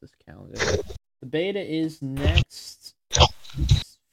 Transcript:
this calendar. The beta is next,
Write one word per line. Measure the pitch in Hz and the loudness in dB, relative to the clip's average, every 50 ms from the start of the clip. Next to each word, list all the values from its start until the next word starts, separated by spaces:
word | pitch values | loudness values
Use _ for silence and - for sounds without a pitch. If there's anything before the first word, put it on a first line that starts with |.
this | - 131 _ _ _ | -20 -20 _ _ _
calendar. | - 80 98 98 - - 113 - - - - - - - - - _ _ _ | -20 -20 -20 -18 -14 -6 -4 0 0 0 -2 -2 -8 -12 -16 -18 _ _ _
The | - | -12
beta | 131 139 156 175 196 196 202 | -6 -4 -2 -2 -2 -4 -6
is | 175 - 156 160 160 160 156 - 139 | -4 -4 -2 -2 -2 -2 -4 -6 -8
next, | 131 135 139 143 - - 131 123 - - - - - - _ - - _ _ _ _ - - - - - - - - - - - - - - - - _ _ _ _ | -8 -6 0 0 2 4 2 0 0 -6 -16 -18 -18 -20 _ -20 -20 _ _ _ _ 4 4 4 4 2 -6 -14 -12 -4 -4 4 4 4 4 4 -6 _ _ _ _